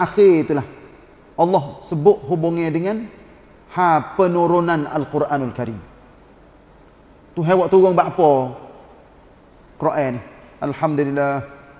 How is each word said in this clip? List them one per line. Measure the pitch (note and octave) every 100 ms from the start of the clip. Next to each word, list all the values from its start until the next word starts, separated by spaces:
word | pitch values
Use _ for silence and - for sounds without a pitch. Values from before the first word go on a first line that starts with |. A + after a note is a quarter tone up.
| F3
akhir | - G3 E3 D3+
itulah. | D3 - - - - - - - -
Allah | E3+ E3+ C#3+ -
sebut | - D#3+ F3 - -
hubungi | E3+ E3 E3+ E3
dengan | D#3 F#3 A3 G#3+ - - - - - - F3
ha | F3 D#3 A#2+ -
penurunan | F#3 F3 E3+ F3 F3 E3 C#3+
Al-Quranul | D3+ C3+ D3+ D3 C#3+ B2 G#2+
Karim. | A#2 G#2 - - - - _ - - _ _ - - _ _ - - -
Tuhan | E3 F#3
buat | E3+
turun | F#3+ F#3
buat | E3+ E3
apa? | - D#3 C3+ B2+ B2 - - - - - _ - - _ _ - -
Quran | D#3 D#3 C3 A#2+
ni. | - - - -
Alhamdulillah. | C#3+ C3+ D#3 D3 C#3 C#3 C#3 C3+ A#2+ - -